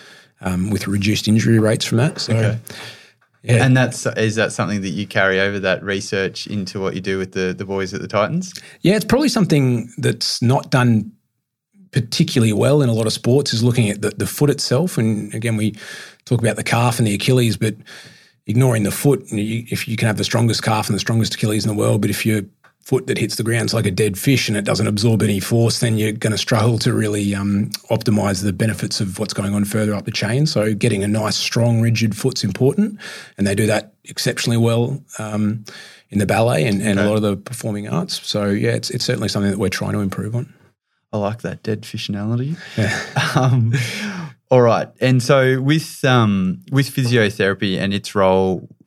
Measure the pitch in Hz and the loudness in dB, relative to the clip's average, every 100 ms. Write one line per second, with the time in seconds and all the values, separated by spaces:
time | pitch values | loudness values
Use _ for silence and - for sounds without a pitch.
0 | - - _ _ 92 90 98 98 98 101 | -20 -20 _ _ -4 -2 0 -2 -2 0
1 | 101 101 107 110 113 113 107 113 - 117 | 0 0 2 2 6 4 4 2 0 2
2 | 147 - - 110 110 113 - - - - | 2 -2 -2 0 2 0 -6 -16 -18 -20
3 | - _ _ _ 107 117 127 131 120 - | -20 _ _ _ 2 4 6 4 2 -2
4 | - - 110 110 104 - 90 101 95 98 | -4 0 0 2 0 -2 -2 -2 -4 -6
5 | 98 107 98 95 98 101 92 90 98 98 | -4 0 2 2 0 0 0 0 -2 -4
6 | 98 98 95 - - 107 92 101 95 95 | -2 -2 -2 -4 -8 -6 -6 -4 -4 -4
7 | 95 95 92 95 92 92 95 98 95 98 | -4 -4 -4 -2 -2 -4 -4 -4 -4 -6
8 | - 104 104 170 185 - - - 165 208 | -4 0 0 -2 -6 -12 -20 -2 2 2
9 | 214 247 302 226 180 151 131 120 - - | 2 2 2 2 2 4 4 0 -4 -4
10 | 123 117 - - 120 139 - 131 120 110 | -2 -2 -4 0 2 2 2 2 4 2
11 | 98 - _ _ _ _ _ _ _ 131 | 0 -10 _ _ _ _ _ _ _ -4
12 | 117 - 160 135 113 104 120 147 131 113 | -2 0 0 2 2 2 4 4 4 2
13 | 110 - 117 139 143 117 123 120 107 101 | 0 0 2 2 2 0 2 2 2 0
14 | 104 - 101 - 147 135 - 127 180 - | -4 -4 -4 0 0 2 0 0 0 0
15 | 113 104 104 113 117 107 107 107 - - | 0 0 -4 -6 -2 0 -2 -4 -10 -16
16 | - - - 117 117 - - 120 120 117 | -18 -20 -2 0 0 -2 0 2 2 2
17 | 110 101 - 127 120 92 110 - - - | 0 0 2 2 2 0 -2 -4 -12 -20
18 | - - _ _ - 110 131 113 101 - | -20 -20 _ _ -2 2 4 2 0 2
19 | 143 139 - 107 110 113 117 95 - 110 | 2 2 0 -4 -2 -4 -4 -6 -4 -2
20 | 117 101 101 113 117 107 - 107 107 98 | 0 0 0 2 2 0 0 0 0 -2
21 | - 113 101 - 110 107 107 104 110 113 | 0 0 0 0 -2 0 -2 0 2 2
22 | 104 101 113 107 95 _ - _ - 131 | 0 0 0 -2 -4 _ -20 _ -2 -2
23 | - 110 107 - 110 117 107 117 101 92 | 0 -2 -2 -2 -2 -2 0 0 0 0
24 | 104 92 135 131 - 101 101 95 104 104 | 0 0 2 2 0 -2 -2 0 0 2
25 | 117 107 110 98 - 117 117 - 120 110 | 2 2 2 0 0 2 2 2 0 0
26 | 107 107 113 101 - 113 113 110 117 110 | 0 -2 -2 -2 0 2 2 2 0 0
27 | 107 104 101 98 101 101 107 - - 110 | 0 0 0 0 0 0 -2 -6 -4 -2
28 | 117 104 101 92 101 90 113 98 117 - | 2 2 2 0 -2 0 -2 -2 -4 -4
29 | 101 98 101 - 101 101 101 110 107 104 | -4 -4 -6 -4 -2 -2 0 0 -2 -2
30 | 110 - 107 127 151 - 107 107 120 101 | -6 -4 -2 0 0 0 0 0 0 0
31 | 101 107 107 - - 117 120 113 117 113 | 0 0 -2 -2 -2 2 2 4 2 2
32 | 117 98 131 127 101 92 127 202 214 - | 0 0 -2 -2 -4 2 2 4 0 -2
33 | - - - - 101 98 107 107 - _ | -14 -16 -16 -2 0 2 2 0 -4 _
34 | - - 135 117 123 117 117 117 120 135 | -16 -6 -4 -2 0 2 2 2 0 -4
35 | - - 107 107 104 107 - - - - | -10 -12 -6 -2 -2 -2 -8 -20 -20 -20
36 | _ 101 98 101 117 131 117 98 107 98 | _ 0 2 2 2 2 0 0 0 2
37 | 104 107 107 98 - 123 120 104 104 147 | 2 2 0 -2 -6 -8 -6 -6 -4 -4
38 | 190 - - 104 101 101 120 117 - - | -4 -8 -6 -2 0 0 0 -2 -4 -6
39 | - 123 101 104 101 98 95 - 101 104 | -4 -2 -2 -2 -2 0 -2 -2 -4 -4
40 | 98 - 107 120 - - _ _ _ _ | -4 -4 -6 -6 -6 -12 _ _ _ _
41 | _ 107 101 113 92 98 110 104 - 113 | _ -4 -4 -4 -8 -8 -6 -6 -8 -10
42 | - 104 104 117 139 170 - - 107 113 | -8 -6 -4 -4 -4 -8 -8 -4 -2 -4
43 | - - - 135 127 123 113 131 117 202 | -6 -4 -2 2 2 2 2 0 -4 -6
44 | 208 185 156 - _ 127 117 95 - - | -8 -8 -12 -16 _ 4 6 4 -2 -2
45 | 127 127 117 139 131 131 135 160 156 - | 2 2 4 4 4 2 2 0 -2 -2
46 | 135 123 110 98 92 90 - 135 135 - | 2 4 4 2 0 -4 -2 -2 0 0
47 | 123 120 104 - 98 95 101 92 98 98 | 2 2 2 2 0 0 -2 0 -2 -2
48 | - 104 95 95 95 85 - - | -4 2 4 4 2 -2 -6 -20